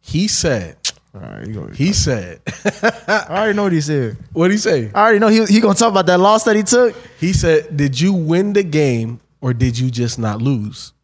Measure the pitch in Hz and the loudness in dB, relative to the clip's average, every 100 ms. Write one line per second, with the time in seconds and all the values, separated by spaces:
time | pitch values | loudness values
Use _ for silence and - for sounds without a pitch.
0 | - 151 208 - 170 117 87 - - - | -4 -2 -2 -2 -2 -2 -4 -10 -10 -10
1 | _ 98 55 50 73 107 58 - 156 202 | _ -18 -16 -14 -12 -10 -12 -2 0 0
2 | - 120 90 82 - - 208 - 220 - | 0 -2 -6 -12 -12 -6 -6 -2 -4 -4
3 | - 208 - 175 220 202 202 165 147 147 | -2 -2 -2 -2 0 0 0 0 0 -2
4 | 120 - - - 175 208 208 156 110 113 | -2 -6 -10 0 0 2 0 0 0 2
5 | 214 208 220 220 214 214 220 190 226 196 | 4 4 4 4 4 4 4 4 2 2
6 | 175 180 196 220 226 214 202 240 240 - | 2 4 4 4 2 0 2 2 2 0
7 | - - 170 190 170 156 151 143 143 127 | -20 -6 -2 0 2 2 0 -2 -2 0
8 | 180 190 156 170 202 202 185 151 143 120 | 0 0 0 0 2 0 0 0 0 0
9 | 113 120 _ _ 127 117 127 117 127 120 | -4 -10 _ _ -4 0 0 0 -4 -2
10 | 120 120 110 104 127 131 104 - - _ | -4 -2 -4 -2 -2 -2 -4 -12 -20 _